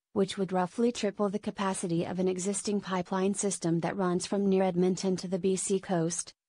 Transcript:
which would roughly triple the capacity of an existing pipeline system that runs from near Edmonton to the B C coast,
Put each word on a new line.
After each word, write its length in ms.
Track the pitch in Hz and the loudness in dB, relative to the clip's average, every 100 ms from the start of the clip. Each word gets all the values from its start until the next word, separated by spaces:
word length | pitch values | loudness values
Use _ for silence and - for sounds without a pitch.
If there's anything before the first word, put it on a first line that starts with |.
| _ | _
which 260 | 208 190 - | 0 0 0
would 140 | 185 | -2
roughly 400 | 185 180 - 233 | 0 0 0 0
triple 380 | - 202 196 202 | 2 -2 0 -2
the 100 | 208 | -2
capacity 640 | - - 196 190 185 165 | -6 -2 -2 -2 0 0
of 160 | - 175 | 0 0
an 80 | 185 | 0
existing 540 | 185 185 196 214 202 | 0 -2 -2 -2 -2
pipeline 540 | 185 185 175 190 190 202 | -2 -4 -2 0 0 0
system 440 | 202 - 170 170 | -2 -2 0 0
that 140 | 165 196 | 0 0
runs 300 | 180 175 - | 0 0 0
from 240 | 202 196 | 0 4
near 140 | 190 | 4
Edmonton 520 | 190 175 180 180 196 180 | 4 2 2 2 0 -2
to 100 | 185 | -2
the 100 | 185 | -2
B 160 | 190 185 | 0 0
C 240 | - 190 | 0 -2
coast, 540 | - 175 165 - - - | 0 0 0 -2 -8 -14